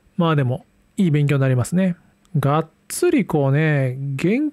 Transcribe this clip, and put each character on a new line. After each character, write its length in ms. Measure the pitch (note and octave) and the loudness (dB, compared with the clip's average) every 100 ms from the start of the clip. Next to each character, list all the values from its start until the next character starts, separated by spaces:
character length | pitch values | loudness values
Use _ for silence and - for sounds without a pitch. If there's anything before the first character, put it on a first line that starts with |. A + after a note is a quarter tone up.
| _ - | _ -4
ま 140 | E3 | 0
あ 60 | D3+ | 0
で 80 | |
も、 200 | B2+ B2+ - _ _ - | 0 -4 -10 _ _ -2
い 120 | F3+ | 0
い 20 | |
勉 160 | D3+ C#3+ | 2 0
強 100 | C#3+ | 0
に 60 | |
な 60 | C3+ | 0
り 80 | B2+ | 0
ま 80 | A#2 | 0
す 100 | F3 | 0
ね。 200 | F#3+ F3 _ _ _ D3+ | 0 -2 _ _ _ -2
が 200 | C#3 D3+ | 0 0
っ 80 | D#3 _ - | -2 _ -12
つ 220 | - F4 | -2 0
り 160 | D#4 - | 2 2
こ 220 | D#3 C#3 | 0 2
う 40 | |
ね、 460 | C#3 D#3 D3 C3 B2+ C#3 C3+ | 2 2 0 -2 -4 -8 -2
現 340 | E3 A#3+ D4+ | -2 0 -2